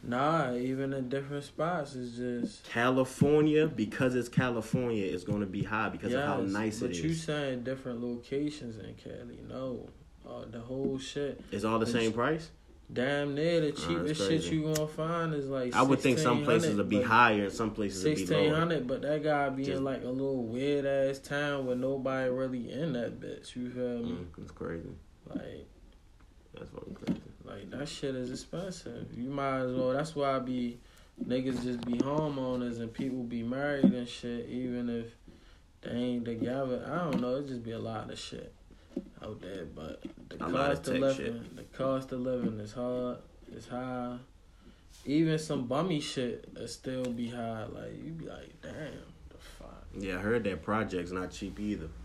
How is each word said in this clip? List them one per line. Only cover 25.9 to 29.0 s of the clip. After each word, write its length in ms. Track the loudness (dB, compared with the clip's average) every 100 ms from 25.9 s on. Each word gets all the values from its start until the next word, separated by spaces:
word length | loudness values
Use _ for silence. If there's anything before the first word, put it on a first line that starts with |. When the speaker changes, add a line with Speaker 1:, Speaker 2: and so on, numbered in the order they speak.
| -20 -20 -20 -20 -20 -20 -14
Speaker 2:
That's 140 | -12
fucking 240 | -12 -12 -8
crazy. 260 | -2 -2 -4 -18
Speaker 1:
like, 260 | -14 -12 -10
that 160 | -8 -8
shit 260 | -4 -2 -2
is 140 | -4
expensive. 760 | -6 -8 -8 -6 -8 -10 -10